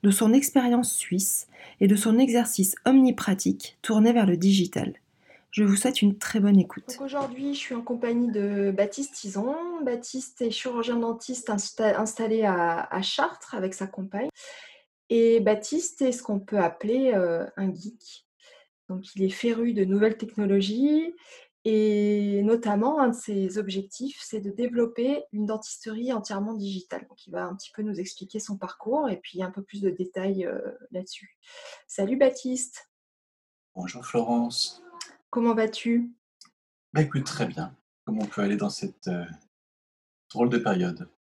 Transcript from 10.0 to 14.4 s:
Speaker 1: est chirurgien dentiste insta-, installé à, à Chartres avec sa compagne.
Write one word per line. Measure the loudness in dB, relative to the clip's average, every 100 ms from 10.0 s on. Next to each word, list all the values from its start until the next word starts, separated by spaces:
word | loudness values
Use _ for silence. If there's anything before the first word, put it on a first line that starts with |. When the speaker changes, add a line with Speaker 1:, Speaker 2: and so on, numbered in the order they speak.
| -6 -10 -12 -6
Speaker 1:
est | -4
chirurgien | -4 -6 -4 -2 -2
dentiste | -2 -4 -8 -10 -4
insta-, | -4 -4 0 2 2
installé | -2 -2 -2 2
à, | 2 2 2 0
à | -4 -4
Chartres | -4 0 -2 -2 -12 -6
avec | -6
sa | -6 -10
compagne. | -8 -8 -6 -8 -10